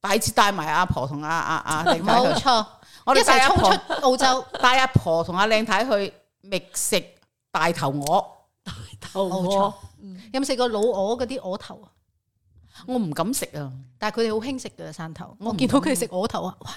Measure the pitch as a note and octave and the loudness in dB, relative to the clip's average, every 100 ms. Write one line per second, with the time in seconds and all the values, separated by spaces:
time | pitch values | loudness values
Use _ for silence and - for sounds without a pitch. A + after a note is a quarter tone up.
0 | G3+ G3+ - - G#3 G3 D#3 D#3 F3+ - | 2 0 2 2 2 2 -2 0 0 0
1 | C3 C#3+ D3+ E3 - D#3+ - D#3 B3 C4+ | -4 -6 -4 -2 -2 -4 -2 -2 0 0
2 | F3+ A#3+ B3+ A3+ C4+ A#3 G#3+ - - - | 2 4 4 2 2 2 0 -12 -20 -10
3 | - C4+ A#4 C4 C4 C4+ - - - E4+ | 2 4 6 6 6 6 4 4 0 0
4 | C#4 B3+ C4 C4 - - B3+ C4 C4 - | 2 4 2 2 -4 0 4 4 4 2
5 | F3 E3 E3 F3 G#3 A3 A3 G3 B3+ G#3 | 2 0 0 0 2 2 2 0 2 0
6 | G3 - _ _ G3 F#3+ - - - F#3+ | -2 -8 _ _ -8 -8 -6 -6 -2 -2
7 | - _ _ _ _ - D#3+ E3 C#3+ C#3+ | -4 _ _ _ _ -2 0 0 -2 -2
8 | C#3+ F3+ - - _ _ - - A2+ - | 0 0 0 -14 _ _ -16 -16 -16 -16
9 | - F#3+ F#3+ F#3 F3+ G3 G3+ G#3 - _ | -12 -6 -4 -2 0 0 0 -4 -20 _
10 | G3 F#3 - C4 C4+ B3+ B3 G#3+ A3 G3 | -20 -20 -8 -6 -4 0 0 2 0 0
11 | G3 A#3+ B3 F3 F#3 F#3+ - G3 G3 _ | -2 -2 -4 -8 -8 -10 -12 -20 -20 _
12 | _ _ _ _ _ _ _ - - B3+ | _ _ _ _ _ _ _ -20 -6 -4
13 | F#3+ C#3+ F3 C4+ - D3+ C#3 C3 - _ | -4 -4 -4 -4 -6 -10 -12 -12 -18 _
14 | G#3+ G#3+ A3+ G#3+ A#3 C4 A3 - E3 D#3+ | -6 -2 -2 -2 -6 -10 -12 -16 -16 -12
15 | E3 D#3+ - - G#3+ A3 B3+ C4+ C#4 C4 | -14 -12 -18 -10 -6 -2 2 2 2 -2
16 | A#3 F3+ G3+ F#3+ F3 - - | -2 -4 -4 -4 -8 -10 -16